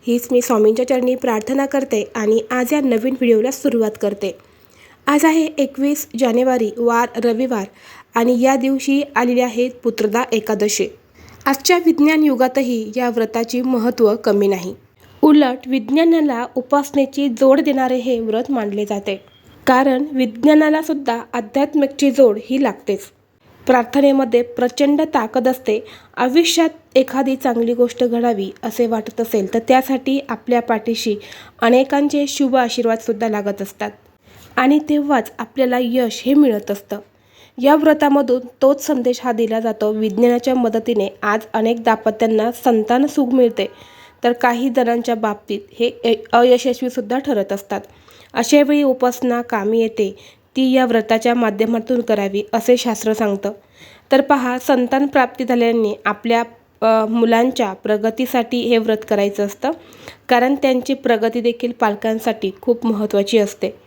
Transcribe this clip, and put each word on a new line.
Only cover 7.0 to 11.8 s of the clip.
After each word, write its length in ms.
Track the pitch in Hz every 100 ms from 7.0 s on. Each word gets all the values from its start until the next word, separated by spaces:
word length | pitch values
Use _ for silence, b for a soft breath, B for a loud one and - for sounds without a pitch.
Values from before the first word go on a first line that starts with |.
| 240 233
रविवार 420 | 233 226 254 240 196 B B B B
आणि 260 | - 233 247
या 140 | 262 269
दिवशी 440 | 269 269 269 277 285 254
आलेली 240 | 240 247
आहे 280 | 247 226 247
पुत्रदा 500 | 247 240 226 220 220 247
एकादशी. 560 | 226 214 208 208 - - - _ B B B -
आजच्या 320 | 277 - 349